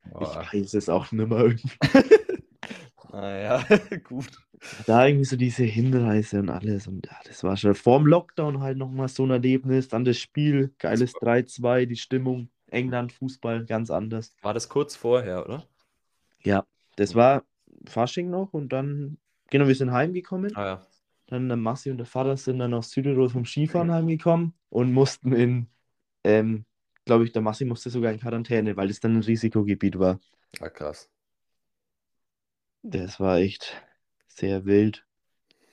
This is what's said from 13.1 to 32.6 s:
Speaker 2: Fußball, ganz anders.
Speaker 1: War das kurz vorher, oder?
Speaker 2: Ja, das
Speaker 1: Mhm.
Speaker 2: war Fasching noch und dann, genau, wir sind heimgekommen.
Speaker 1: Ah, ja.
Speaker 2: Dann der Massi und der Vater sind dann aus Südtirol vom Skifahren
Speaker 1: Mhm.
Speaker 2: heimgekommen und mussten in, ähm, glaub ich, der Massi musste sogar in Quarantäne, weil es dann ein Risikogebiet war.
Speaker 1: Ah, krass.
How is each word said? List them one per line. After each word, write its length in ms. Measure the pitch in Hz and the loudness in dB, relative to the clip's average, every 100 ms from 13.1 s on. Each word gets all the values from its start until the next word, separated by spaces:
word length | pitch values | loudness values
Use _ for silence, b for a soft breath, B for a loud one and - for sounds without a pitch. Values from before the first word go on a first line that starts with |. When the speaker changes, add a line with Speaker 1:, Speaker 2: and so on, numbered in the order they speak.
Speaker 2:
Fußball, 520 | - 131 131 120 117 117 | -8 -12 -8 -6 -6 -4
ganz 240 | 110 113 | -6 -4
anders. 440 | 82 110 113 110 _ | -6 -6 -8 -10 _
Speaker 1:
War 100 | 101 | -6
das 160 | 110 - | -6 -4
kurz 280 | 143 147 - | -4 -4 -4
vorher, 480 | 117 123 107 90 | 0 0 0 -8
oder? 240 | - 131 - _ _ _ _ _ _ _ | -8 -12 -14 _ _ _ _ _ _ _
Speaker 2:
Ja, 220 | 101 98 - _ _ - | 0 0 -2 _ _ -2
das 180 | 101 | 2
Speaker 1:
Mhm. 0 | |
Speaker 2:
war 300 | 113 123 139 - _ _ 50 - | 6 6 4 -2 _ _ -20 -8
Fasching 440 | 110 123 - 175 | -4 -2 -4 -6
noch 220 | 180 196 | -6 -6
und 180 | 156 135 | -8 -6
dann, 460 | 131 139 143 143 151 _ _ _ | -4 -4 -6 -10 -12 _ _ _
genau, 160 | 139 139 | 2 4
wir 60 | |
sind 180 | 131 131 | 2 0
heimgekommen. 640 | 123 160 180 180 185 202 | 0 -2 -4 -6 -6 -6
Speaker 1:
Ah, 100 | 214 98 | -6 -6
ja. 220 | 95 - _ _ _ _ | -6 -12 _ _ _ _
Speaker 2:
Dann 220 | 127 127 | -6 -4
der 100 | 120 | -2
Massi 320 | 113 131 139 | -4 -6 -8
und 80 | 127 | -10
der 80 | 113 | -8
Vater 300 | 127 131 135 | -4 -2 -2
sind 220 | 131 127 | -4 -4
dann 140 | 123 | -2
aus 160 | 120 113 | -4 -4
Südtirol 380 | - 139 131 127 | -4 0 2 2
vom 160 | 123 120 | 0 -4
Skifahren 440 | - 156 175 170 | -2 0 0 0
Speaker 1:
Mhm. 20 | |
Speaker 2:
heimgekommen 640 | 165 165 160 170 170 170 - _ | 0 0 0 2 2 0 -6 _
und 220 | 113 127 | 0 2
mussten 400 | 127 135 - 123 | 4 2 0 0
in, 340 | 120 123 123 120 _ _ _ _ _ | 2 2 0 -6 _ _ _ _ _
ähm, 420 | 98 107 110 110 110 _ _ _ - | 2 4 2 -2 -8 _ _ _ 2
glaub 160 | 117 | 4
ich, 100 | 117 | 4
der 100 | 113 | 0
Massi 220 | 110 107 131 | -4 -4 -4
musste 240 | 117 127 | -6 -6
sogar 220 | 120 117 | -4 -2
in 80 | 107 | -4
Quarantäne, 560 | 120 113 117 117 107 98 | -6 -6 -2 0 0 0
weil 140 | 98 | -2
es 100 | - | -2
dann 160 | 113 113 | 0 2
ein 60 | |
Risikogebiet 760 | 107 113 113 107 104 98 98 92 | 2 0 0 0 0 0 -2 2
war. 220 | 92 92 _ _ _ - | 0 0 _ _ _ -16
Speaker 1:
Ah, 80 | 80 | -16
krass. 380 | - 76 76 - _ _ _ _ _ _ _ _ _ _ _ _ _ _ _ | -12 -12 -12 -20 _ _ _ _ _ _ _ _ _ _ _ _ _ _ _